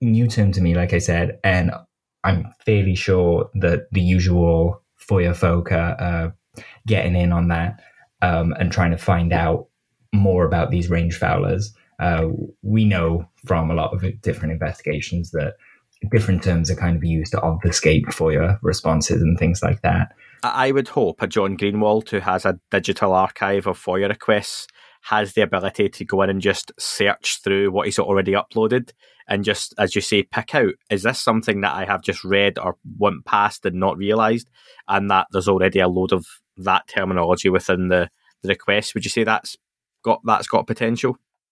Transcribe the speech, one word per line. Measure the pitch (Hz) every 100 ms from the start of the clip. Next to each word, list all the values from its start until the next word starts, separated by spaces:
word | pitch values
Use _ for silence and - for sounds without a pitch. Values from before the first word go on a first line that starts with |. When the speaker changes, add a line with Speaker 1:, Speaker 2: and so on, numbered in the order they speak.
Speaker 1:
new | 120 113 120
term | 110 101
to | 92
me, | 87
like | 85 87
I | 85
said, | 87 85 85 -
and | 98 90 85 - - _ _ _
I'm | 95 90 - - -
fairly | 104 98
sure | 87 - 92 87 85 -
that | 101 87 85 -
the | 95
usual | 90 90 90 87 85 82 85 - _ _
foia | - 101 87
folk | 87 87 87 85
are, | 85 85 85
uh, | 90 85 82 - _ - - - 110
getting | 101 90 87
in | 87
on | 85 85
that, | 82 85 - - _ _ -
um, | 90 85 85 -
and | 90
trying | - 85
to | 85
find | - 85 85
out | 85 82 78 - _ _ _ -
more | 101 98 90
about | 82 85 85
these | 90 85
range | 85 85 85
foulers. | 85 90 95 90 104 - _ -
Uh, | 87 82 80 82 - -
we | 101 110
know | 107 92 82 82 82 _ -
from | 85 80
a |
lot | 82 -
of | 95 95 -
different | - 73 78
investigations | 80 76 - - 76 - 87 85
that | 73 73 - _ _ _ - 104
different | 110 101 92
terms | 92 85 82
are | 87
kind | 87 82
of |
used | 82 80 80
to | -
obfuscate | 82 80 87 - 78 78 69
foia | - 80 76 85 101
responses | - 80 80 80 - 85
and | 82 87
things | 85 87
like | 85 101
that. | 87 87 - - - -
Speaker 2:
I, | 120 131 135
I |
would | 135 123
hope | - 98 -
a | 92
John | 107 98 92
Greenwald, | 104 104 107 110 110
who | 101
has | 92 92
a | 98 87 -
digital | 101 87 95 101
archive | 92 95 - 98 98 98
of | 90
foia | - 92 98
requests, | 101 - 104 - - - _ - _
has | - 107 101
the | 110
ability | 101 95 95 - 101
to | -
go | - 95
in | 95
and | 98
just | 98 95 - -
search | - - 101 - - -
through | 98 98 98
what | 95 104
he's | 104
already | 85 98 95
uploaded | 101 - 113 110 123 120 - _ _ -
and | 98
just, | 104 101 - -
as | 98
you | 101
say, | - 104
pick | - - -
out, | 151 104 - -
is | 101
this | 107 135
something | - 110 110 101
that | 98
I | 80
have | 98 95
just | - 92
read | 92 98 101 -
or | 90 - - -
went | 101 78
past | - 107 104 -
and | 98 90
not | 95 80
realised, | 101 110 110 117 117 _ _ - -
and | 98 101
that | 95 -
there's | 98 92
already | 95 92 95
a | 90
load | 90 92
of | 92 80 - _ -
that | 92 92 -
terminology | - 95 90 85 90 98
within | 90 - 90 90
the, | 90 85 _ _ _
the | 92
request? | 95 - 101 -
Would | 107
you | 104
say | -
that's | 113 - - - _ _ _ _
got, | 117 110
that's | 113 107 -
got | 117 120
potential? | 113 113 117 127 123 _ _ _